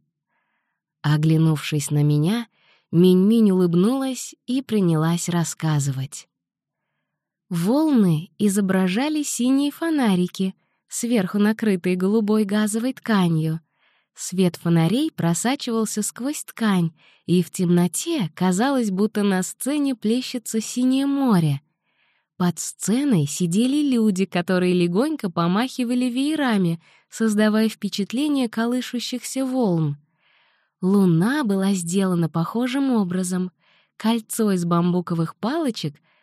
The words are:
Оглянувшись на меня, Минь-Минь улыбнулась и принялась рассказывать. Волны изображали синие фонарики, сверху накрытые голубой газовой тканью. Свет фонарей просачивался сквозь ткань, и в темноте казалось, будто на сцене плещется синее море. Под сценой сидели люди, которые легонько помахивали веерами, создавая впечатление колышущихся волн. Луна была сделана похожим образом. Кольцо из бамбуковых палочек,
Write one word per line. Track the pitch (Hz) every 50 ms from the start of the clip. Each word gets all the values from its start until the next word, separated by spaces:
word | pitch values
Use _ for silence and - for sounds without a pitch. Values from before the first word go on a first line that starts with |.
| _ _ _ _ _ _ _ _ _ _ _ _ _ _ _ _ _ _ _ _
Оглянувшись | - 147 151 151 156 160 160 156 160 160 156 147 - - 156 147 143 -
на | 147 147 147
меня, | 147 147 147 151 180 220 240 226 - _ _ _ _ _ _ _ _
Минь-Минь | 160 170 180 185 180 185 190 208 233 233 220 202
улыбнулась | 185 185 180 175 170 175 185 226 262 269 269 262 254 - - - - _ _
и | - 247 277
принялась | 262 - 220 214 185 170 160 156 156 165 170 170 - 180
рассказывать. | 175 170 160 - - - 160 156 151 143 139 143 131 131 135 143 - - - _ _ _ _ _ _ _ _ _ _ _ _ _ _ _ _ _ _ _ _ _ _ _ _ -
Волны | 185 170 170 202 254 294 320 311 277 226 202 175 156 151 180 - _
изображали | - 208 202 185 208 196 185 190 185 185 180 185 233 277 311 311 302 285
синие | - - - 240 254 269 277 285 285
фонарики, | - - 330 330 311 285 240 214 185 175 180 180 - - 190 190 - _ _ _ _ _ _ _
сверху | - - 240 233 247 214 185 175 -
накрытые | 202 208 214 220 220 226 214 190 175 - 185 185
голубой | 180 185 196 214 226 208 202 214 214 220
газовой | 190 208 214 214 208 208 226 233 262 254
тканью. | - - 226 220 196 180 170 165 156 160 160 160 160 - _ _ _ _ _ _ _ _ _ _ -
Свет | - - 180 185 190 175 -
фонарей | - - 170 170 165 165 165 208 269 311 320
просачивался | - - 170 170 170 - - 240 277 285 - 247 226 226 220 - - 214
сквозь | 208 - - - 240 285 302 - -
ткань, | - - - 226 208 190 180 170 165 - _ _ _ _ _ _
и | - 175 180 170
в | -
темноте | - - 185 170 175 175 175 175 - - - 330 339 285 180 151 -
казалось, | - 175 185 180 190 240 277 277 254 233 208
будто | 185 185 214 220 - 214
на | 202 202 190 185 185
сцене | - - - - 254 294 294 285 277 254
плещется | - - 208 233 254 254 - - 247 - - - 220
синее | 220 - - 247 254 254 262 269 277
море. | 277 277 277 269 247 202 175 160 147 139 139 - _ _ _ _ _ _ _ _ _ _ _ _ _ _
Под | - 180 175 -
сценой | - - - - - - 185 220 262 294 285 220 160 143
сидели | 143 - - 180 165 175 214 247 254 285 302 294
люди, | 277 254 233 220 214 185 185 196
которые | - - 175 170 - 185 180 180 180 180
легонько | 180 175 175 175 202 269 320 311 - - 185
помахивали | - 175 170 175 185 208 254 262 - - 247 233 254 247 254
веерами, | 254 233 262 277 302 320 302 277 247 220 196 180 165 170 - _ _ _ _ _ _
создавая | - - 226 220 208 208 214 214 208 220 220 214
впечатление | - - 208 196 - 208 196 - 214 254 302 302 285 269 254 226
колышущихся | - 226 226 240 247 254 240 - - 240 - - 254 240 - - - 262 269
волн. | 254 254 262 240 196 175 165 156 147 147 - _ _ _ _ _ _ _ _ _ _ _ _ _ _ _ _
Луна | 180 185 202 202 196 180 165 160 185 233 277 302 269
была | 208 196 190 190 196 202
сделана | 185 170 165 180 196 196 185 180 170 165
похожим | 160 - 165 165 - - 226 254 254 247 277 277 269 247
образом. | 220 196 175 180 185 185 180 185 180 185 180 - _ _ _ _ _ _ _ _
Кольцо | - - 220 233 226 220 - - - 220 208
из | 190 180 175
бамбуковых | 170 175 170 175 180 175 180 170 - 170 165 165 - -
палочек, | _ - 226 294 339 320 254 220 - - 147 143 _ _ _ _ _